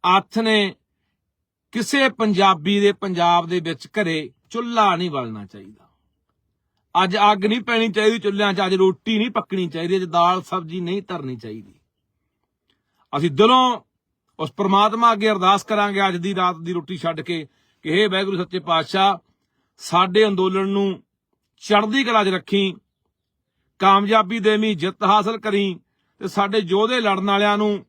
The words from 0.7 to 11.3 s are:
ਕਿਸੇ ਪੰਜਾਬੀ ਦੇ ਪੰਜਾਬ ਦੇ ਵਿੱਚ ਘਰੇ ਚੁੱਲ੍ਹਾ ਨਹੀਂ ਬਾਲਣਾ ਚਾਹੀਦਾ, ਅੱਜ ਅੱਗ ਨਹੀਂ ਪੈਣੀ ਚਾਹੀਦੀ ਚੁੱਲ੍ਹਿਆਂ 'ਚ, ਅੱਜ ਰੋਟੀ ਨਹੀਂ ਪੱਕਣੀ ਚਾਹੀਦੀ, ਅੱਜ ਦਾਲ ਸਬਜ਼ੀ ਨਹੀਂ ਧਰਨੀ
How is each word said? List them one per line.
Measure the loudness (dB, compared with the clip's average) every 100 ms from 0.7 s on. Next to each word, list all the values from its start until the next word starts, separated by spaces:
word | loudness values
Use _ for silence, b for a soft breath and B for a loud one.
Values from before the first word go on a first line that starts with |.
| -6 _ _ _ _ _ _ _ _ _
ਕਿਸੇ | -8 -2 0 0
ਪੰਜਾਬੀ | 0 -2 2 2 2 0 2
ਦੇ | 2
ਪੰਜਾਬ | 0 -6 0 2 2 0
ਦੇ | -6
ਵਿੱਚ | -6 -10 -8
ਘਰੇ | -4 -4 -4 -8 _ _
ਚੁੱਲ੍ਹਾ | -10 -4 2 2 2
ਨਹੀਂ | -2
ਬਾਲਣਾ | -6 -8 -12 -16
ਚਾਹੀਦਾ, | -20 -20 -20 _ _ _ _ _ _ _ _ _ _ _ 0
ਅੱਜ | 0 4 4
ਅੱਗ | 4 0
ਨਹੀਂ | -2
ਪੈਣੀ | 0 0 0
ਚਾਹੀਦੀ | 2 2 2
ਚੁੱਲ੍ਹਿਆਂ | -2 -2 -2
'ਚ, | 0 0
ਅੱਜ |
ਰੋਟੀ | 2 2 2 -2 0
ਨਹੀਂ | 0
ਪੱਕਣੀ | -4 -4 -4 -4
ਚਾਹੀਦੀ, | -6 -2 -2
ਅੱਜ |
ਦਾਲ | 0 2 2 2
ਸਬਜ਼ੀ | -4 -8 -8 -8
ਨਹੀਂ | -6 -6 -6
ਧਰਨੀ | -10 -10